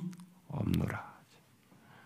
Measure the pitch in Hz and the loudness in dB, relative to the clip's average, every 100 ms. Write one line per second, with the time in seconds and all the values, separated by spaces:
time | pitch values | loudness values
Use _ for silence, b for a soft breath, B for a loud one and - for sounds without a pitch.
0 | 180 - - - - - - 87 90 101 | 10 -2 -12 -20 -6 -2 4 4 4 0
1 | - - - - - - - b b b | -6 -14 -20 -20 -20 -20 -20 b b b